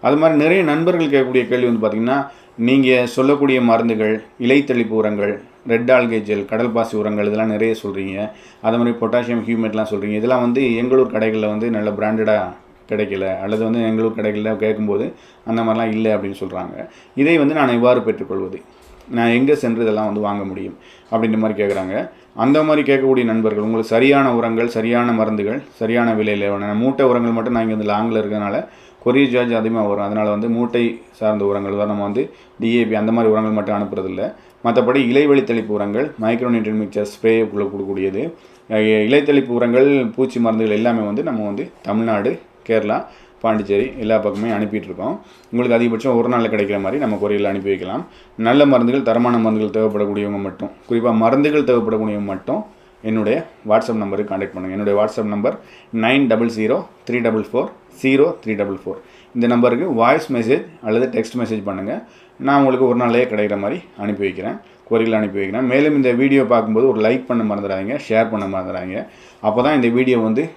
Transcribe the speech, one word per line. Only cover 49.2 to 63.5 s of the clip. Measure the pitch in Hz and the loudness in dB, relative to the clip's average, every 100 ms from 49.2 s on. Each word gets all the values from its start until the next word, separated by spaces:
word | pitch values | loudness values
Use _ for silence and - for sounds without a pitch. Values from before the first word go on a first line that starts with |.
| 120 120 | 2 2
மருந்துகள் | 110 110 107 | 0 0 0
தேவைப்படக்கூடியவங்க | 110 110 104 104 101 101 101 | 0 0 0 -2 -2 -4 -4
மட்டும், | 98 - 98 - - | -8 -10 -12 -12 -4
குறிப்பா | 117 120 110 | 0 2 2
மருந்துகள் | 135 135 147 147 123 | 2 4 2 2 2
தேவைப்படக்கூடியவங்க | 120 110 110 107 104 101 | 2 2 -2 -2 -4 -6
மட்டும் | 95 - 107 107 - - _ | -8 -6 -6 -8 -20 -20 _
என்னுடைய | 110 110 104 143 - - 107 | -4 -2 0 -2 -4 -14 2
WhatsApp | 107 - 110 | 2 2 -4
நம்பருக்கு | 98 98 104 | -2 -4 -4
கான்டாக்ட் | 95 98 | -4 -6
பண்ணுங்க. | 92 92 98 | -8 -8 -4
என்னுடைய | 104 101 | 0 2
WhatsApp | 107 - 107 | 0 -2 -4
நம்பர் | 104 120 - - - - | -2 -4 -4 -16 -20 -10
நைன் | 113 110 135 131 | -2 0 2 2
டபுள் | 110 117 | 2 0
ஜீரோ | 110 110 156 185 - | -2 -2 -2 -4 -16
த்ரீ | - 120 | -6 -2
டபுள் | 113 110 101 | 0 -2 -2
ஃபோர் | 123 190 - - - | -4 -4 -10 -20 -4
ஜீரோ | 131 135 156 - | 2 4 2 0
த்ரீ | 110 | -6
டபுள் | 104 101 95 | -4 -4 -6
ஃபோர். | - - - - - | -10 -12 -16 -20 -10
இந்த | 120 120 | -2 2
நம்பருக்கு | 120 120 120 180 | 4 4 2 -2
வாய்ஸ் | 113 117 151 - | 2 2 2 0
மெசேஜ் | 123 110 151 - - | -4 0 0 -2 -10
அல்லது | 110 113 127 | -2 0 0
டெக்ஸ்ட் | 120 - 123 | -2 -4 -6
மெசேஜ் | 113 110 | -4 -4
பண்ணுங்க. | 98 95 101 151 - - - _ | -6 -6 -6 -8 -10 -20 -20 _
நான் | 131 139 | 0 4
உங்களுக்கு | 135 127 127 | 4 4 2
ஒரு | 120 | 2
நாள்லயே | 123 117 123 | 2 2 2
கிடைக்கிற | 107 104 | 0 -2